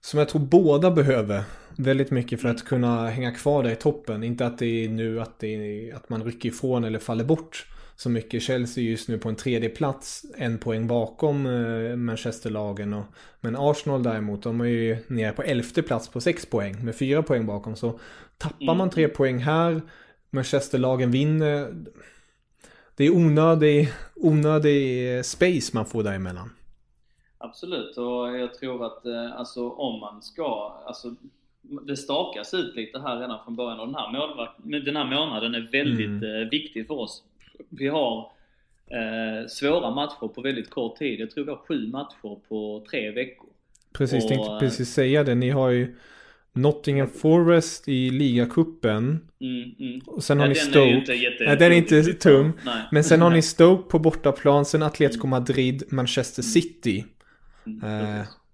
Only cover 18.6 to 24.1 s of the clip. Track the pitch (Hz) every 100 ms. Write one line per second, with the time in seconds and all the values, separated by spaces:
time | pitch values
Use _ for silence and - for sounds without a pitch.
18.6 | 143 170 185 170 156 156 135 127 135 160
19.6 | 170 160 156 - - _ _ 139 127 139
20.6 | - 131 127 127 123 127 147 156 151 147
21.6 | 131 90 73 - - _ _ _ _ _
22.6 | - _ _ - 143 175 165 147 160 165
23.6 | 151 147 147 - -